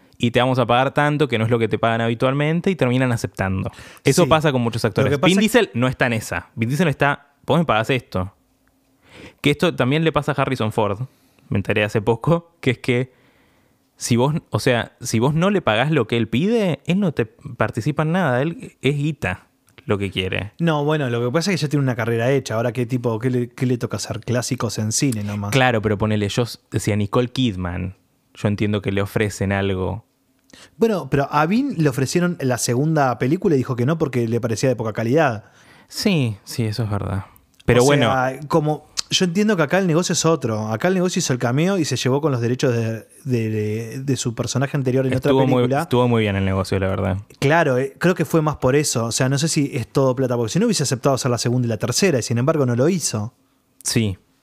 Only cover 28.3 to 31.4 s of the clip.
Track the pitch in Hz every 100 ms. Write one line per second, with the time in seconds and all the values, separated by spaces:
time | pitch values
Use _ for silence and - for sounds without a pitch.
28.3 | - 107 101 104 104 98 98 101 110 104
29.3 | - 98 98 98 92 92 101 - _ _
30.3 | _ _ - - - 226 190 135 139 139
31.3 | 147